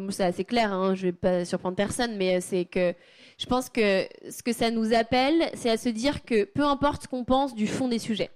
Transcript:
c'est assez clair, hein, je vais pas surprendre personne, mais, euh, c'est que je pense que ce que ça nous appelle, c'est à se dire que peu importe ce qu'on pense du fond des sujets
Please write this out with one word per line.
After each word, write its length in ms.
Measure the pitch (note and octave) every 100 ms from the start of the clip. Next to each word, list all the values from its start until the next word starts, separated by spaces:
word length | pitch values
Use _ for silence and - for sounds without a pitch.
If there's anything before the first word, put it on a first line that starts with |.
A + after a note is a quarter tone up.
| G3
c'est 140 | G3
assez 200 | F#3 F3+
clair, 280 | F#3 A#3+ G#3+
hein, 240 | F#3+ F#3+ F#3+
je 60 |
vais 100 | F#3
pas 320 | F3 F#3+ F3+
surprendre 320 | F3 F3+ F#3 F#3
personne, 400 | G3+ - A#3+ G#3
mais, 200 | F#3 F3+
euh, 40 |
c'est 240 | F3+ F#3+
que 280 | F3 F#3+ F3+ F3 - - - -
je 80 | -
pense 220 | B3 B3+
que 400 | - G#3 F#3+ - - -
ce 120 | -
que 100 | -
ça 200 | A3+ A#3
nous 200 | A3+ A3
appelle, 580 | A3+ A3 B3+ C4+ E4 D#4
c'est 160 | - A#3+
à 60 | A3+
se 120 | B3
dire 360 | A3 C4+ D4
que 200 | - A3+
peu 200 | G3+ -
importe 400 | C#4+ C4+ C#4+ D4
ce 40 | -
qu'on 160 | B3+
pense 300 | A#3+ C4 C#4
du 140 | A3+ G#3+
fond 180 | - C4
des 140 | A#3
sujets 300 | - G3+ -